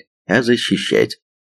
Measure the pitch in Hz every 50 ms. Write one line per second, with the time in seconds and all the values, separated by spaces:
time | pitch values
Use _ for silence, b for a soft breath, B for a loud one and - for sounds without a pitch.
0 | - _ _ _ _ - 92 123 123 117 120 117 - - 95 - - - 101 107
1 | 113 107 - - _ _ _ _ _